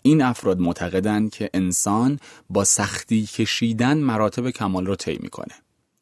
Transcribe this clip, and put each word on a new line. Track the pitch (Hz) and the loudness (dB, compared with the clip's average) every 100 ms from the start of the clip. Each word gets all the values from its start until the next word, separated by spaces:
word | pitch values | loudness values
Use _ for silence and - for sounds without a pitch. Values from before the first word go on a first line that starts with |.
این | 131 156 | 4 4
افراد | 127 120 104 92 | 4 0 0 2
معتقدند | 85 85 87 92 104 107 107 | 0 -2 -2 0 2 0 -2
که | - 107 | -4 -6
انسان | 92 92 85 104 107 127 143 - - - | -2 -2 0 0 2 0 -2 -10 -20 -2
با | 98 | 0
سختی | 98 - 101 - - 110 104 | 2 2 -2 -4 0 0 0
کشیدن | - 107 - 117 110 123 151 | -2 -2 0 -2 2 2 2
مراتب | 135 110 107 123 127 | 0 0 0 0 -6
کمال | - 101 92 92 | -4 -2 -2 -2
رو | 98 | -4
طی | - 76 | -4 -6
می‌کنه. | - - - - _ _ _ _ | -8 -12 -14 -16 _ _ _ _